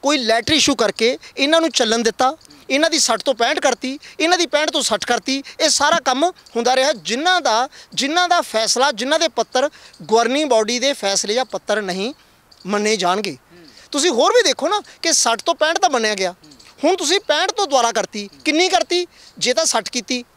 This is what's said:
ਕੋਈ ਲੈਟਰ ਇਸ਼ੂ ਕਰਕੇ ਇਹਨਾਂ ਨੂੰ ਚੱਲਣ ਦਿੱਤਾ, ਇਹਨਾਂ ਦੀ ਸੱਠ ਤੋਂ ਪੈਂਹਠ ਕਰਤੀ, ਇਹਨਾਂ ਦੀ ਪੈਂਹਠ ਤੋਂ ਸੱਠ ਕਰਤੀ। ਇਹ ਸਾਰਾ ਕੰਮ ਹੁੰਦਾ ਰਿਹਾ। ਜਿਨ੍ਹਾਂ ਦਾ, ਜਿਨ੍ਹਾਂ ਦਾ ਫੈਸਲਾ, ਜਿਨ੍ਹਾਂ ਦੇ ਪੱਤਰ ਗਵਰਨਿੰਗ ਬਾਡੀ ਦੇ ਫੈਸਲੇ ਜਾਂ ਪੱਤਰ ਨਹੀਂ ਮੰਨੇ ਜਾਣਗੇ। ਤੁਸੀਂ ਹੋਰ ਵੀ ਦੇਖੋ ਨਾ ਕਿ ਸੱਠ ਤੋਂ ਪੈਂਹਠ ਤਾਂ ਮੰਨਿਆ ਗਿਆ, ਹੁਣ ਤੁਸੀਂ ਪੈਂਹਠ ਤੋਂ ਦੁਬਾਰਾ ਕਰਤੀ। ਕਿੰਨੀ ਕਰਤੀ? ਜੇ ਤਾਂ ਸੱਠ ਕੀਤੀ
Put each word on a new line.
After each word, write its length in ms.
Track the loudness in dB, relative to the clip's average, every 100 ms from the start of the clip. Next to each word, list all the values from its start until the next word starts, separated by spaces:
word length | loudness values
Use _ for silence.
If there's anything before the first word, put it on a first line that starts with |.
ਕੋਈ 160 | 0 0
ਲੈਟਰ 340 | 2 0 2
ਇਸ਼ੂ 220 | 0 2
ਕਰਕੇ 440 | 2 0 2 0 -2 -8 -4
ਇਹਨਾਂ 240 | 2 2
ਨੂੰ 100 | 2
ਚੱਲਣ 280 | 0 0 0
ਦਿੱਤਾ, 380 | 0 0 -2 -2 -18 -20 -4
ਇਹਨਾਂ 200 | 0 0
ਦੀ 80 | 0
ਸੱਠ 240 | 0 -2
ਤੋਂ 120 | -2
ਪੈਂਹਠ 240 | 0 0 0
ਕਰਤੀ, 400 | 0 -2 -6 -10 -16 -2
ਇਹਨਾਂ 180 | 0 2
ਦੀ 80 | 2
ਪੈਂਹਠ 240 | 0 0
ਤੋਂ 120 | -2
ਸੱਠ 220 | -2 -2
ਕਰਤੀ। 380 | 0 -2 -2 -6 -6 -2
ਇਹ 80 | 0
ਸਾਰਾ 280 | 2 2 2
ਕੰਮ 200 | 0 0
ਹੁੰਦਾ 520 | -2 -4 -8 -2 0 2
ਰਿਹਾ। 160 | 2
ਜਿਨ੍ਹਾਂ 480 | -2 -4 -2 0 0
ਦਾ, 280 | 2 0 -2 -8 -12
ਜਿਨ੍ਹਾਂ 340 | -6 -2 0 2
ਦਾ 120 | 0
ਫੈਸਲਾ, 520 | 0 -2 -2 0 0
ਜਿਨ੍ਹਾਂ 280 | 0 -2 0
ਦੇ 80 | 0
ਪੱਤਰ 420 | -2 -2 0 -2 -4 -20 -20 0
ਗਵਰਨਿੰਗ 380 | 2 2 0 2
ਬਾਡੀ 280 | 2 2 0
ਦੇ 140 | -2
ਫੈਸਲੇ 420 | -2 -2 -4 -2
ਜਾਂ 100 | -2
ਪੱਤਰ 380 | -4 -8 -4 -4
ਨਹੀਂ 320 | -2 -4 -6 -8 _ _ _ _ -4
ਮੰਨੇ 300 | -2 0 0
ਜਾਣਗੇ। 400 | 0 0 -2 -6 _ -20 -20 -20 -8
ਤੁਸੀਂ 180 | -2 0
ਹੋਰ 220 | 2 4
ਵੀ 100 | 4
ਦੇਖੋ 260 | 2 0 -2
ਨਾ 120 | -4 -6 -8
ਕਿ 100 | -2
ਸੱਠ 300 | 0 0 -2
ਤੋਂ 120 | -2
ਪੈਂਹਠ 240 | 0 0 4
ਤਾਂ 120 | 2
ਮੰਨਿਆ 240 | 4 0
ਗਿਆ, 200 | -2 -4 -6 -20 -20 -20 -2
ਹੁਣ 120 | 0 0
ਤੁਸੀਂ 240 | 0 -2 0
ਪੈਂਹਠ 240 | 0 0
ਤੋਂ 140 | -2 0
ਦੁਬਾਰਾ 260 | 2 2
ਕਰਤੀ। 360 | 0 -4 -8 -14 -6
ਕਿੰਨੀ 240 | -2 2 2
ਕਰਤੀ? 380 | 2 0 -2 -4 -12 -20 -6
ਜੇ 160 | -2
ਤਾਂ 100 | 0
ਸੱਠ 240 | 0 -2 -4
ਕੀਤੀ 360 | -8 -6 -8 -8